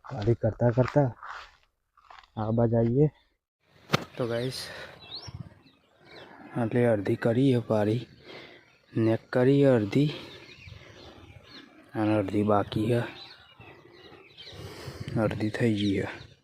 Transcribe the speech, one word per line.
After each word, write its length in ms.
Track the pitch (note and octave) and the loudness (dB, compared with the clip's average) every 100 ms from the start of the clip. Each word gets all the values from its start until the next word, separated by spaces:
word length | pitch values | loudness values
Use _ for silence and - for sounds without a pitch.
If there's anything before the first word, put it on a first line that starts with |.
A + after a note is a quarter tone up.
પાળી 320 | - C3 G#2 A#2 | -8 -4 -2 0
કરતા 340 | A2+ - A#2+ | -2 0 2
કરતા 340 | A#2 B2 D3 C3 - - - - _ _ _ _ _ - - - | 2 2 2 2 -2 -14 -16 -18 _ _ _ _ _ -20 -20 -14
આ 180 | A2 G#2+ | -6 -2
બાજુ 240 | A#2 A#2 A#2 | 0 2 2
આવીએ. 320 | A#2 B2+ D3+ - _ _ _ _ _ _ - - - | 2 4 2 0 _ _ _ _ _ _ -6 -6 -4
તો 140 | - | -6
ગાઈસ, 360 | A#2+ A#2 B2+ - - - - - - - - - - - _ _ _ _ - - - - - | -4 -2 -4 -6 -12 -14 -16 -18 -18 -16 -14 -16 -18 -20 _ _ _ _ -20 -20 -20 -20 -10
આટલી 340 | C3 A2+ B2 A#2+ | -4 -2 2 2
અડધી 320 | G#2+ G2 A#2 | 2 0 0
કરી 300 | A#2+ A#2 C#3 | 2 4 4
છે 140 | B2 | 2
પાળી, 380 | - A2 G#2 A#2+ - - - - - - _ _ _ | 2 2 2 0 -4 -16 -20 -20 -20 -20 _ _ _
નેક 280 | A#2+ A2 A2+ - | 0 2 0 0
કરી 300 | B2+ B2+ C#3 | 2 4 6
છે 120 | C#3 | 6
અડધી 400 | B2 G#2 B2+ D3 - - - - - - - - - - - - - - - - - - | 6 4 2 0 -2 -14 -18 -20 -20 -20 -20 -20 -20 -20 -20 -20 -20 -20 -20 -20 -20 -12
અને 240 | A#2 G#2+ | -2 0
અડધી 300 | G#2+ F#2+ G#2 | 2 0 0
બાકી 420 | G#2 G#2 - A2+ A2 | 2 2 2 -2 0
છે, 140 | A#2+ A#2 - - - - - - - - - - - - - - - - - - - - A#2+ | 0 -2 -10 -20 -20 -20 -20 -20 -20 -20 -20 -20 -20 -20 -20 -18 -16 -16 -14 -14 -12 -6 -2
અડધી 360 | G#2 G#2 G#2+ | 0 0 -4
થઈ 220 | - A#2+ | 0 0
ગઈ 200 | G2+ G#2 | 2 0
છે. 140 | F#2+ F#2 - - - | 0 -4 -8 -18 -20